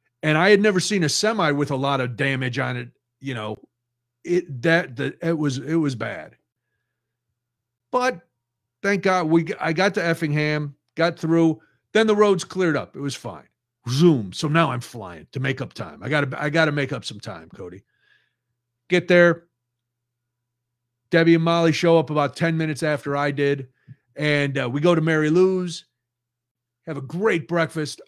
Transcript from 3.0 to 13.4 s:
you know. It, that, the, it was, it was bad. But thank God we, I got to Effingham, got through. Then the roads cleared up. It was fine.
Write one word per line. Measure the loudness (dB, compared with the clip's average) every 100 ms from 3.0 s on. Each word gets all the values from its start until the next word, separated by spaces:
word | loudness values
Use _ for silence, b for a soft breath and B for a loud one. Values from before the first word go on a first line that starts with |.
| _ _
you | -10
know. | -8 -8 -10 _ _ _ _ _ _
It, | -4 -2 -4 -4
that, | 0 0 0 -6
the, | -8 -6
it | -4 -2
was, | -2 -4
it | -2 -2
was | -2
bad. | -4 -8 -10 -14 _ _ _ _ _ _ _ _ _ _ _ _ _ _ _ _
But | -2 -2 -4 _ _ _ _ _ _
thank | -2 0
God | 2 0 2
we, | 2 2 -4
I | -2
got | 0 0
to | 0
Effingham, | -2 -2 -2 0 0 -2 -6 -12 _ -2
got | -2 0
through. | 0 4 4 2 b b b
Then | 2 4
the | 4
roads | 4 2
cleared | -2 -2 0 0
up. | -4 -8
It |
was | -8
fine. | -8 -10 -14